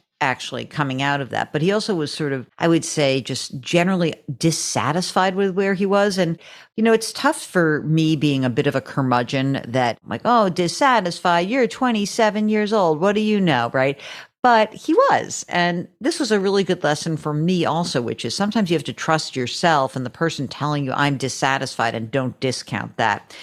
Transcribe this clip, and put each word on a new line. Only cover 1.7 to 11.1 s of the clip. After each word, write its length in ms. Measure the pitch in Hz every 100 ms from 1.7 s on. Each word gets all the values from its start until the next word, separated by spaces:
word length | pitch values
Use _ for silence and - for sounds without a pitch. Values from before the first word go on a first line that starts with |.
also 220 | 208 208
was 180 | 175 143
sort 200 | - 151
of, 140 | 135 117 -
I 100 | 170
would 160 | 165
say, 360 | - 160 139 135
just 360 | 123 131 - 139
generally 540 | 120 175 175 185 165 - - 127
dissatisfied 1000 | 165 156 - 127 120 165 180 202 190
with 200 | 185 196
where 180 | 180 196
he 140 | 190 202
was. 320 | 202 208 190
And, 200 | 165 165 - - - -
you 80 |
know, 80 | 226
it's 200 | 226 -
tough 280 | - 277 -
for 420 | - 185 160 147
me 320 | 147 160 156 156
being 280 | 147 135
a 60 | 131
bit 160 | 117 143
of 80 |
a 80 | 135
curmudgeon 800 | - - 131 123 123 135 135 135 -
that, 300 | 127 123 107
like, 160 | - 113
"Oh, 260 | 214 240 196
dissatisfied, 960 | 175 175 - 277 240 180